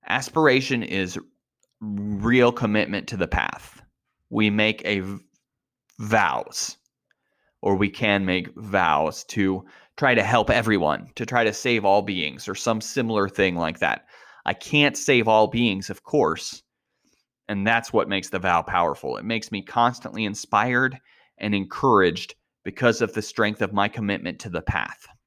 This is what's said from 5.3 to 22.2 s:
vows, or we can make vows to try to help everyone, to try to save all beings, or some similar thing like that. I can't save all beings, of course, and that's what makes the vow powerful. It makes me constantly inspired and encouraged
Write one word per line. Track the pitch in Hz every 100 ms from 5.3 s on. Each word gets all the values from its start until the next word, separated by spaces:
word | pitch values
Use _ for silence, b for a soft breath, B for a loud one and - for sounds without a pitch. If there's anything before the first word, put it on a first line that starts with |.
| _ _ _ _ _ _ -
vows, | 104 113 90 62 - - - - _ _ _ _ _ _ _ _
or | - 98
we | 101
can | - 110 101 95
make | 92 85 -
vows | 107 95 85 73 78 -
to | - - 95 95 - B B -
try | 143
to | 120
help | 101 120 104
everyone, | 120 110 104 76 71 -
to | -
try | 113 123
to | 113
save | 101 127 117
all | 101 101
beings, | 104 92 76 64 -
or | 95
some | - 110
similar | - - 117 110 98
thing | - 95
like | 87 82 -
that. | 80 57 _ B B B
I | -
can't | - - 151 147 143
save | - 127 110
all | 110 107
beings, | 117 120 98 -
of | 101
course, | - 151 87 80 - - _ _ _ _ _ _ _ _ -
and | 101 101
that's | 117 -
what | 110 -
makes | 98 87
the | 95
vow | 92 85
powerful. | 82 92 87 69 69 55
It |
makes | 90 113 -
me | 104
constantly | 95 - 120 123 - 104 107
inspired | 101 - 107 117 123 131 131 b b b b
and | 107
encouraged | 104 95 - 135 107 90 85